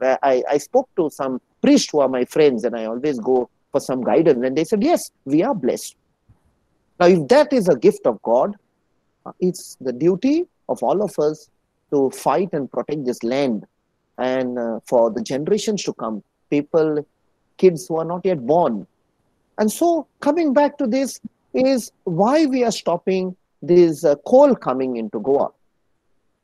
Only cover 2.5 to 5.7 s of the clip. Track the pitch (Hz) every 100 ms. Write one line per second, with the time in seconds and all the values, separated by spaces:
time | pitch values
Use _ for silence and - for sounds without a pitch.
2.5 | 120 113 113 110 117 147 127 107 127 120
3.5 | _ _ 139 - 131 113 123 160 127 127
4.5 | 139 170 214 277 349 - _ - 147 220
5.5 | 233 127